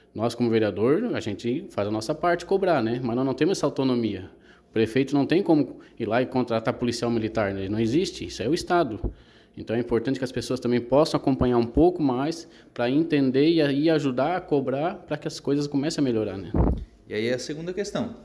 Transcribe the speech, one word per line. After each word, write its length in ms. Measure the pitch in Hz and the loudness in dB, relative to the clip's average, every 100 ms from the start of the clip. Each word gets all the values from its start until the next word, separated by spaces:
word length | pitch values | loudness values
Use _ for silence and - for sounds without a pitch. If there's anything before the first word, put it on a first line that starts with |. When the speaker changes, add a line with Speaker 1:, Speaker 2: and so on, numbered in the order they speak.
| _ | _
Speaker 1:
Nós, 200 | 104 113 | -4 -4
como 160 | - 120 | 0 2
vereador, 640 | 113 104 92 117 170 240 | 2 2 2 2 2 0
a 60 | 120 | -4
gente 460 | 110 98 117 143 190 | -4 -4 -4 -4 -4
faz 160 | - 101 | -4 -2
a 40 | |
nossa 240 | 110 110 | -2 -4
parte 320 | 147 175 175 - | -2 0 0 0
cobrar, 360 | 190 185 147 | 0 2 2
né? 180 | 110 123 | 0 -2
Mas 120 | 127 | -2
nós 100 | 123 | -2
não 100 | 135 | 0
temos 240 | 127 160 190 | 2 0 2
essa 80 | 190 | -2
autonomia. 640 | 185 131 120 110 95 98 - - - _ | 0 0 2 0 -4 -10 -18 -20 -20 _
O 40 | |
prefeito 420 | 110 110 131 139 | 0 2 2 2
não 120 | 143 131 | 2 2
tem 160 | 170 | 2
como 360 | 180 151 123 - - - | 4 2 2 -6 -16 -8
ir 80 | 107 | -2
lá 160 | 120 | 0
e 40 | 127 | 0
contratar 460 | 127 120 113 123 | -2 0 -2 -2
policial 360 | 110 120 117 117 | -2 -2 -2 -2
militar, 420 | 117 110 113 98 | -2 -2 0 -2
né? 160 | 98 95 | -2 -4
Não 100 | 107 | 0
existe, 460 | 113 147 190 - | 0 0 -2 -6
isso 180 | - - | -10 -6
é 60 | 113 | -2
o 60 | |
Estado. 440 | 165 - 175 139 101 - - - - _ - | -2 0 0 0 -4 -8 -10 -20 -20 _ -12
Então 200 | 104 113 | -4 -4
é 20 | |
importante 400 | 120 113 135 135 | 0 0 0 -2
que 60 | |
as 80 | 127 | -4
pessoas 260 | 123 - 127 | -4 -4 -2
também 220 | 120 120 | 0 0
possam 380 | 117 135 160 147 | 4 4 4 2
acompanhar 400 | 147 131 123 120 | 0 2 2 2
um 80 | 113 | 2
pouco 360 | 147 175 175 | 4 4 4
mais 460 | 139 123 151 160 - - - | 0 0 -4 -6 -12 -20 -12
pra 180 | - 120 | -2 0
entender 580 | 143 165 147 135 127 156 | 2 2 2 4 4 4
e, 120 | 165 | 4
e 300 | 139 139 160 | 2 2 2
ajudar 460 | 156 139 127 143 180 | 2 2 0 0 -2
a 40 | |
cobrar 540 | 180 143 127 131 170 | 0 -2 0 -2 -2
pra 240 | 202 - 147 | -4 -8 -6
que 100 | 156 | -6
as 100 | - | -6
coisas 280 | - 143 143 | -2 -2 0
comecem 340 | 143 156 156 | -2 -2 0
a 40 | |
melhorar, 340 | 135 110 101 95 | 0 0 -2 -6
né? 120 | 82 - - - - - - | -4 2 2 0 -6 -18 -8
Speaker 2:
E 60 | |
aí 140 | 104 117 | -4 -2
é 80 | |
a 40 | 123 | -2
segunda 360 | - 151 170 | -6 -10 -8
questão, 420 | 185 202 160 113 - | -6 -4 -4 -6 -8